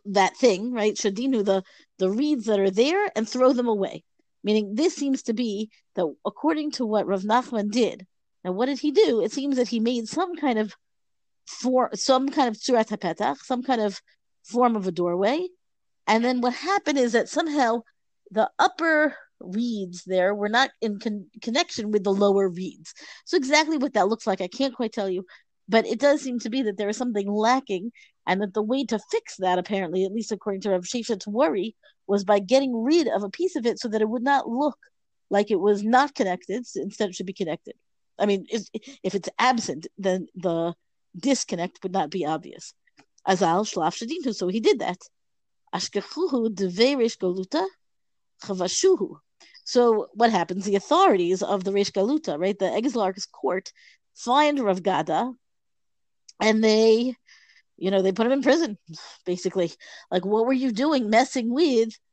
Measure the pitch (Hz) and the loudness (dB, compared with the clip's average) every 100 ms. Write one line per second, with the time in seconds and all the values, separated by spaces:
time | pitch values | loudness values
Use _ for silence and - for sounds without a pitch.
0 | 202 196 190 - 254 180 226 247 214 208 | -2 2 2 4 2 4 -2 -2 0 0
1 | 214 196 262 254 202 196 185 - _ _ | -2 -2 0 0 2 0 -2 -18 _ _
2 | 190 214 302 294 214 202 196 190 262 370 | -2 0 0 -2 0 2 2 2 2 2
3 | 415 - 220 247 254 254 240 214 190 - | 0 -2 -4 2 4 4 0 0 -2 -6
4 | - _ _ _ 196 214 202 214 330 - | -18 _ _ _ 0 0 0 0 0 0
5 | 285 262 - 220 240 202 214 _ _ - | -2 -2 -2 -4 -2 -4 -8 _ _ -4
6 | 170 - 160 - 302 311 302 - 233 214 | -4 -2 -8 -2 -2 -2 -4 -4 -2 0
7 | 190 190 202 226 247 233 208 214 214 - | 0 -2 0 0 0 -4 -2 0 0 -2
8 | - _ _ _ 180 185 254 285 294 285 | -18 _ _ _ -6 -2 -2 -2 0 4
9 | 403 233 214 277 277 262 240 233 220 247 | 4 4 0 -2 -2 0 0 0 0 -2
10 | 220 - 359 349 285 220 214 - _ _ | -4 -4 -4 -2 -2 0 -2 -8 _ _
11 | _ _ _ _ - - 240 254 240 202 | _ _ _ _ -20 -6 0 2 0 -2
12 | - 269 269 277 254 208 - 240 220 214 | 2 2 2 0 0 -2 0 2 2 -2
13 | 185 165 220 277 - 254 254 247 214 190 | -4 -2 -2 -4 -4 -6 0 0 0 -4
14 | _ _ _ _ - 226 247 220 185 175 | _ _ _ _ -6 2 2 2 -2 -2
15 | 175 175 202 294 359 - _ _ _ _ | -2 0 0 0 -4 -10 _ _ _ _
16 | - 220 240 254 247 247 311 403 403 285 | 0 2 2 0 -2 -2 -2 -2 0 0
17 | 247 226 - 294 330 294 240 233 - _ | 2 2 0 -2 -2 0 0 0 -6 _
18 | _ _ _ 196 220 - 359 - 330 311 | _ _ _ -2 -2 2 0 2 2 4
19 | 302 - - _ 180 196 240 220 185 175 | 2 -2 -18 _ -8 -4 -4 -4 -6 -10
20 | - 185 180 208 208 226 - - 226 202 | -4 0 2 0 0 0 0 -2 -6 -4
21 | 233 208 - - - 240 349 - 214 208 | -6 -6 -10 -12 -4 -2 -2 -4 -2 0
22 | 196 196 202 196 196 175 185 - 160 - | 2 2 4 4 2 -2 -10 -12 -20 -20
23 | - - - 349 262 294 311 320 247 220 | -20 -20 -2 -2 2 2 2 0 0 2
24 | 190 220 - 190 180 - 269 240 226 - | 2 0 -2 -4 -4 -4 -4 -2 -6 -4
25 | 196 185 190 - _ _ - 220 - 233 | -4 -4 -8 -18 _ _ 2 2 2 2
26 | 285 294 269 247 220 247 226 196 202 214 | 2 2 0 -6 -4 -2 -2 -2 -4 -2
27 | 254 208 202 208 214 262 269 190 214 - | -4 -2 -2 0 2 2 0 -6 -6 -14
28 | - _ - 185 202 202 214 262 262 214 | -20 _ -2 -2 0 -2 -2 -2 -2 -4
29 | - 453 - - 185 180 180 202 180 180 | -4 -6 -6 -4 0 0 0 -4 -4 -2
30 | 190 214 214 202 - 196 208 185 180 247 | -2 -4 -6 -6 -6 -6 -2 -2 -2 -8
31 | 220 208 208 208 311 208 208 - _ _ | -4 -6 -4 0 0 0 -6 -10 _ _
32 | - 202 196 202 190 254 269 233 233 330 | -2 -2 2 0 4 2 2 -2 2 2
33 | 285 - 202 - 359 320 233 208 240 214 | 2 -2 -4 -4 -4 -2 -2 -2 -4 0
34 | 220 240 247 277 - 233 294 - _ _ | 0 0 2 2 0 0 -2 -2 _ _
35 | _ _ _ 202 202 202 196 202 208 254 | _ _ _ 0 2 2 2 2 4 4
36 | 285 - 202 180 - 202 240 196 165 - | 4 0 -2 -2 -4 -8 -6 -8 -8 -4
37 | 208 180 190 190 170 165 - - _ _ | -6 -4 -10 -6 -6 -6 -10 -20 _ _
38 | _ - 202 196 175 220 196 220 - - | _ -2 0 0 -2 -6 -6 -12 -14 -8
39 | 196 202 - - 247 247 - 143 165 - | -6 -4 -6 0 2 2 -2 -8 -10 -4
40 | 190 185 175 180 175 165 170 170 _ _ | -2 -2 -4 -6 -2 0 -2 -6 _ _
41 | _ 180 247 277 - 175 175 - 190 185 | _ -6 0 0 -2 -4 -6 -6 -6 -2
42 | 151 190 151 160 175 - - - _ _ | -2 -2 -2 -4 -6 -18 -20 -20 _ _
43 | _ _ - 190 180 175 208 - 165 - | _ _ 0 2 4 2 0 -2 -2 -4
44 | 233 330 277 208 180 208 220 285 - 180 | -8 -6 -6 -4 -4 0 2 2 0 -6
45 | - _ _ _ _ _ _ 170 - 202 | -12 _ _ _ _ _ _ -8 -4 -6
46 | - - 349 262 226 185 190 180 247 277 | -6 -4 -2 0 -2 -2 -4 2 2 2
47 | 233 - 185 180 185 311 381 - _ _ | 0 0 -4 -4 -4 -4 -4 -8 _ _
48 | _ _ _ _ - 190 180 - - 370 | _ _ _ _ -10 -4 -2 2 2 2
49 | 202 - _ _ - - - 247 240 214 | 0 -8 _ _ -20 -20 -2 2 4 4
50 | - 202 233 208 170 185 196 196 - 311 | -2 2 2 4 0 -4 -2 -2 2 4
51 | 392 202 175 185 - 202 185 202 196 - | 6 6 2 0 0 -2 0 0 0 0
52 | 202 302 254 147 185 202 190 - 247 233 | 0 0 -2 -2 -2 0 -2 0 -2 0
53 | 190 190 - - - 185 - - - _ | -2 -2 -12 -6 -4 -4 -6 -20 -20 _
54 | _ _ - 254 302 294 214 185 165 147 | _ _ 0 2 2 2 0 0 0 -2
55 | 156 165 240 247 _ _ _ _ _ _ | 0 -2 -2 -6 _ _ _ _ _ _
56 | _ _ _ - 220 220 220 214 226 220 | _ _ _ -2 2 4 4 6 6 6
57 | 247 240 _ - _ _ _ _ 190 196 | 2 -4 _ -20 _ _ _ _ 0 2
58 | 190 190 226 277 269 320 320 208 _ 160 | 2 0 0 2 2 2 2 -4 _ -20
59 | - - - 180 190 185 170 - - - | -20 -14 -6 -4 -4 -2 -2 -4 -20 -20
60 | - 185 180 214 233 262 262 208 285 294 | -4 -4 0 0 2 2 0 0 0 0
61 | 214 220 262 269 233 247 339 240 226 - | 2 2 2 0 -2 2 2 4 0 -4
62 | _ | _